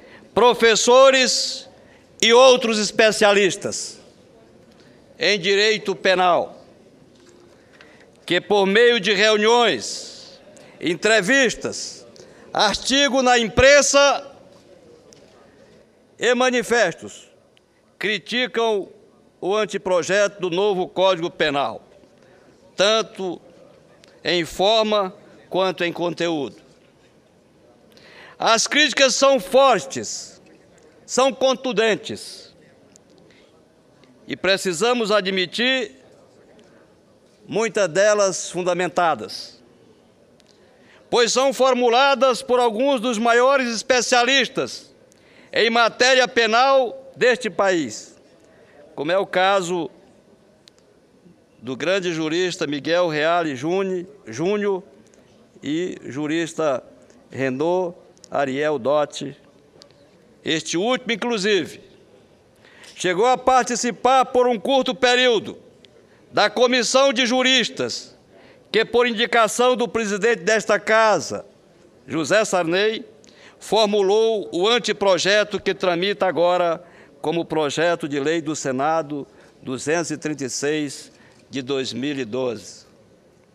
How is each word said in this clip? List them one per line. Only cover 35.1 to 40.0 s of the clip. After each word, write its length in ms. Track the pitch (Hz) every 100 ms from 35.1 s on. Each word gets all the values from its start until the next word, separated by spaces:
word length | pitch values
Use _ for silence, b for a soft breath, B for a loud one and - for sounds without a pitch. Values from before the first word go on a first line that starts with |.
admitir 800 | 208 190 190 180 - 247 262 233 - - - _ _ _ _ _ _ _ _ _ _ _ _ -
muitas 400 | 190 226 214 185
delas 640 | 160 208 208 196 170 -
fundamentadas, 1040 | 170 180 175 180 - 170 135 - - - - _ _ _ _